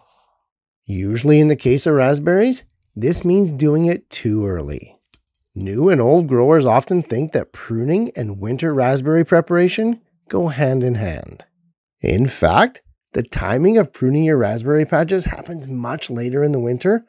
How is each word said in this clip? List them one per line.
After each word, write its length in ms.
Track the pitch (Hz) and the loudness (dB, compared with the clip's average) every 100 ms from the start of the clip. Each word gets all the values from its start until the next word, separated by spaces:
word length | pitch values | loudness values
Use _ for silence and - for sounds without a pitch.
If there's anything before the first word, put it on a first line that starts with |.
| _ _ _ _ _ _ _ _ - | _ _ _ _ _ _ _ _ -10
Usually 520 | 95 98 113 143 151 | -6 -4 -2 4 4
in 100 | 151 | 4
the 60 | |
case 320 | 131 127 139 165 | 2 2 2 2
of 80 | |
raspberries, 680 | 143 127 147 151 185 247 254 - _ _ 104 | 2 2 0 0 2 2 -2 -8 _ _ -4
this 300 | 127 175 175 | -2 0 0
means 260 | 190 185 | 2 2
doing 320 | 135 151 151 | 0 0 2
it 240 | 170 180 - | 2 -2 -6
too 380 | - 113 107 101 | -6 -2 -2 -2
early. 500 | 90 71 71 - _ _ _ _ _ _ | -4 -6 -10 -12 _ _ _ _ _ _
New 360 | 98 95 110 180 | -10 -6 0 2
and 100 | 151 | 4
old 280 | 120 170 156 | 4 4 4
growers 360 | 123 131 160 | 2 4 4
often 380 | 127 120 - 180 | 4 2 2 -2
think 300 | - 117 156 | -2 -4 -4
that 200 | 123 - | -4 -6
pruning 580 | - - 113 127 190 233 - | -12 -8 -4 -2 -2 -2 -6
and 240 | 110 98 | -8 -6
winter 320 | 104 131 165 | -6 -4 -2
raspberry 500 | 139 123 135 135 165 | 0 0 0 0 0
preparation 760 | 160 170 165 175 180 220 226 233 _ _ - | 4 2 2 2 2 0 -2 -4 _ _ -8
go 180 | 190 170 | -4 -4
hand 340 | 135 135 131 | -2 0 0
in 120 | 123 | 0
hand. 500 | 113 98 73 50 - - _ _ _ _ _ | -2 -4 -6 -12 -18 -20 _ _ _ _ _
In 260 | - 101 131 | -2 0 0
fact, 540 | - 80 110 240 - _ _ _ | 0 2 4 2 0 _ _ _
the 100 | - | -8
timing 540 | 123 - 98 123 185 226 | -6 -4 -2 0 2 2
of 160 | 180 | 0
pruning 320 | - 127 147 | -2 0 2
your 140 | 160 143 | 2 2
raspberry 480 | 104 113 127 151 151 | 0 -2 -2 0 0
patches 400 | 156 165 190 - | 0 0 -2 -4
happens 420 | - - 170 135 | -8 -10 -14 -10
much 400 | 127 120 160 - | -8 -8 -8 -8
later 340 | 120 123 135 | -8 -4 -2
in 100 | 147 | 0
the 60 | 135 | 0
winter 460 | 120 123 185 226 | -2 -2 0 -2